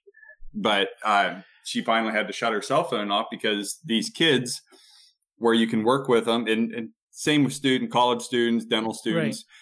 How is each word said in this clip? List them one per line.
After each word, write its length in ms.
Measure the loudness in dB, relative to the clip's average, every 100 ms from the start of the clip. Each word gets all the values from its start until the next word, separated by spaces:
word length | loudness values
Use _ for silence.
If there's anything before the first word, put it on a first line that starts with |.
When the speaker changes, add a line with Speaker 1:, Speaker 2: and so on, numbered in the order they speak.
| _ -20 -20 -18 -12
Speaker 1:
but, 360 | -2 0 2 0 -2
uh, 380 | 0 2 2 -2 -14 _ -8
she 160 | -6
finally 320 | 0 0 0
had 140 | -2 -4
to 60 |
shut 200 | -4 -2
her 80 | -2
cell 220 | 0 0 0
phone 260 | -2 -2
off 160 | -2 -2
because 500 | -4 -2 -2 -4 -8
these 260 | -2 -2 -2
kids – 520 | 0 2 2 0 -8 _ -20 -20 -20 -20 _ _ -2
where 160 | 2
you 140 | 4 2
can 160 | 2
work 240 | 2 2 4
with 200 | 2 2
'em, 200 | 0 0
and, 240 | 0 0
and 160 | -4 -12 _ _
same 320 | -6 0 4
with 80 | 2
student, 380 | 0 0 0 0
college 300 | 2 2 2
students, 420 | -2 0 2 0 0
dental 260 | -2 -2
Speaker 2:
Right. 40 | -4
Speaker 1:
students, 460 | -2 -2 -2 -4 -12 -20